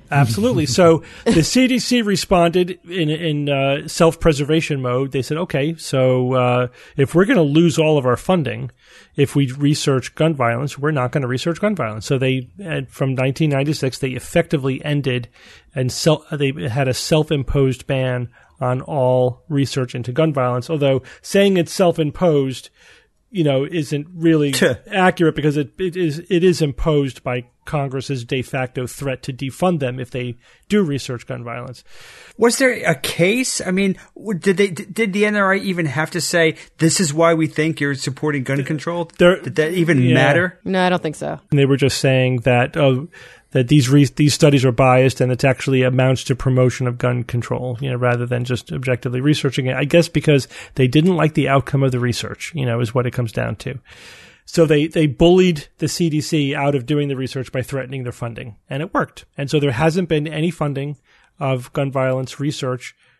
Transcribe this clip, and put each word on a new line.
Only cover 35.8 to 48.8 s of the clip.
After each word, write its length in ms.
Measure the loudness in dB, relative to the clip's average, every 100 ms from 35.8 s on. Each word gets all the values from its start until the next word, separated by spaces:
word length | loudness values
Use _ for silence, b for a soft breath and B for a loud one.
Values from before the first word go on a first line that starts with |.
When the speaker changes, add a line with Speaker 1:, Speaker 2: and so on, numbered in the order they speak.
| -2
Speaker 3:
have 260 | -2 -4
to 80 | -4
say, 340 | 0 2 2 0 B 0
"This 220 | 0 2
is 120 | 0
why 220 | 2 2
we 140 | 2 0
think 320 | 0 -2 0
you're 160 | -4 -4
supporting 480 | -6 -4 -4 -4
gun 180 | -2 -4
control"? 480 | -2 -4 -4 -6 -8 0
Speaker 1:
There 220 | 0 0
Speaker 3:
Did 160 | -4 -2
that 160 | -2
even 280 | 0 2 2
Speaker 1:
Yeah. 140 | 4
Speaker 3:
matter? 460 | 4 4 2 0 -4
Speaker 2:
No, 160 | -4 0
I 80 | 0
don't 140 | 0
think 140 | -4 -8
so. 240 | -10 -10 -2
Speaker 1:
And 80 | 2
they 80 | 4
were 100 | 4
just 220 | 2 2
saying 420 | 2 2 2 0
that, 360 | 2 2 2 2
oh, 320 | 2 2 -4 B B B B
that 160 | -2 4
these 200 | 4 6
re-, 180 | 6 4 2
these 180 | 2
studies 300 | 4 4 6
are 80 | 2
biased 480 | 4 4 6 4 2
and 100 | -2
it 140 | 0
actually 380 | 0 0 0 2
amounts 420 | 2 2 2 2
to 100 | -2
promotion 540 | -2 0 2 2 0 -4
of 100 | -2
gun 240 | -2 -2
control, 540 | -4 -4 -4 -6 -6 -6
you 100 | -6
know, 60 | -2
rather 300 | 0 0 -2
than 180 | -4
just 280 | -2 -4 -4
objectively 480 | -6